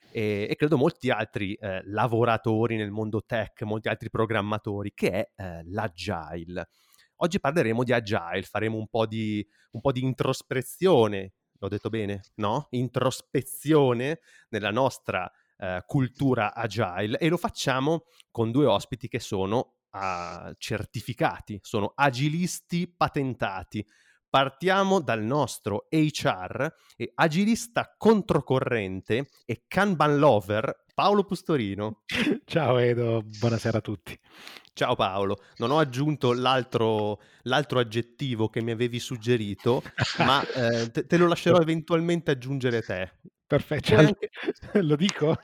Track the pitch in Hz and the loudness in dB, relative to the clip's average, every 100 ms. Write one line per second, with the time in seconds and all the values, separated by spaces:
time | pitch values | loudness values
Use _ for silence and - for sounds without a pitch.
0 | _ 113 107 101 107 - 151 151 160 - | _ -4 -2 -2 -4 -2 2 2 2 0
1 | 123 110 110 104 95 107 104 92 95 107 | -2 -2 -4 -4 -6 -6 -6 -8 -4 -2
2 | 120 113 117 110 117 110 113 110 104 104 | 0 2 2 2 2 0 0 -2 -4 -6
3 | 107 107 - 117 101 - 107 110 107 110 | -4 -4 -4 -4 -6 -8 -6 -4 -4 -6
4 | 113 110 107 110 101 107 110 101 101 - | -4 -2 0 0 -2 -4 -4 -6 -8 -4
5 | 107 95 - - 92 85 82 104 107 - | -2 -2 -4 -8 -12 -12 -10 -6 -6 -6
6 | 87 87 76 85 85 90 85 _ _ _ | -6 -6 -8 -10 -10 -10 -10 _ _ _
7 | _ - 175 196 135 165 113 113 120 120 | _ -4 -2 -2 0 2 2 2 2 0
8 | 101 104 85 92 95 104 110 110 107 117 | 0 -4 -2 -6 -4 -4 -4 -4 -4 0
9 | 110 113 107 104 - _ _ 113 139 127 | 0 0 -2 -4 -6 _ _ -4 -2 0
10 | 131 120 131 127 - 131 - - 185 143 | 0 0 0 -2 -4 -6 -6 0 4 6
11 | 107 101 95 - _ _ 98 101 110 110 | 6 2 -4 -14 _ _ -4 -4 -2 -4
12 | 101 101 - - 104 127 - 123 127 127 | -4 -6 -10 -4 -2 -2 -2 -4 -2 0
13 | 123 - - 135 - - 143 156 131 120 | -2 -2 -4 -4 -4 -4 2 6 6 2
14 | 135 165 _ - _ 110 104 110 135 - | -2 -6 _ -20 _ -4 0 2 0 0
15 | - 95 90 _ _ - 92 90 - 143 | -6 -4 -6 _ _ -10 -6 -6 -2 -2
16 | 123 - 139 117 104 117 113 101 98 90 | 0 0 0 2 0 -2 -6 -2 -4 -2
17 | 107 135 156 170 - - 147 131 139 165 | -2 0 0 0 -2 -4 -2 0 0 -2
18 | - _ _ - 113 123 135 101 - 120 | -4 _ _ -4 0 4 4 4 0 -10
19 | 117 117 - 98 95 117 - _ _ 98 | -8 -8 -6 -4 0 -2 -2 _ _ -8
20 | 95 87 87 87 90 - - 104 98 - | -6 -6 -8 -12 -14 -12 -6 -6 -6 -10
21 | - - 151 87 - 101 - 110 104 - | -8 -2 -2 -4 -12 -14 -6 -4 -4 0
22 | 143 123 151 165 180 - - 175 180 - | 0 2 -2 -2 -4 -6 -6 -6 -4 -2
23 | 151 151 135 113 107 95 90 107 - _ | -2 -2 -4 -4 -6 -6 -8 -10 -10 _
24 | _ _ _ 135 135 - 180 190 190 190 | _ _ _ 2 2 0 0 2 4 2
25 | 127 113 107 147 123 - 107 101 - 160 | 0 -2 0 0 -2 -4 -4 -4 -2 0
26 | 151 - 143 92 92 110 147 - _ - | 0 0 -2 -2 -4 -4 -6 -6 _ -12
27 | 117 - 160 160 208 233 - - 165 - | -6 0 2 2 2 0 -2 -6 -6 0
28 | 208 220 - 170 - 131 - 117 95 95 | 4 4 4 0 2 0 0 -2 -2 -4
29 | - 107 143 _ - 110 - 185 202 160 | -2 -2 -4 _ -10 -10 -4 0 2 2
30 | 147 143 147 104 98 107 139 - _ - | 2 6 6 6 2 -2 -2 -6 _ 0
31 | 175 208 196 180 - 151 101 98 107 - | 2 4 2 -2 0 0 0 -4 -6 -8
32 | - - 269 220 - 170 127 123 123 120 | -8 -2 0 -2 -2 0 2 4 4 2
33 | 117 113 107 107 117 113 117 110 - 104 | 0 -2 -4 -2 0 0 0 -2 -4 -8
34 | - - _ - - - - - 127 120 | -12 -18 _ -20 -20 -20 -12 -4 0 2
35 | 104 98 98 98 - - 117 151 147 123 | 0 0 0 -2 -8 -4 0 2 2 0
36 | 151 143 123 123 127 131 117 117 110 107 | -2 0 2 2 2 2 0 0 2 2
37 | 104 101 _ _ 120 135 143 123 117 117 | 0 -4 _ _ -2 -2 0 0 0 -2
38 | - - 139 110 110 - 113 113 120 120 | -6 -6 -4 -2 -2 -2 -4 -2 -2 -4
39 | - 127 113 123 101 92 120 135 - - | -8 -4 0 2 0 -2 0 0 -2 -6
40 | - - 127 139 - 131 117 117 117 151 | -2 2 4 4 2 -2 0 0 -2 -4
41 | - 170 175 170 175 175 160 160 156 170 | 0 4 4 4 4 4 4 0 0 0
42 | 170 170 165 131 127 139 127 117 - 92 | 2 0 0 -2 -2 -2 0 0 -2 -4
43 | 92 _ - _ - 143 - 151 - 143 | -6 _ -20 _ 0 0 0 -4 4 8
44 | 151 - - - - - - 208 156 147 | 8 6 -6 -8 -6 -6 -2 0 2 2
45 | 196 - 151 - | 0 0 0 0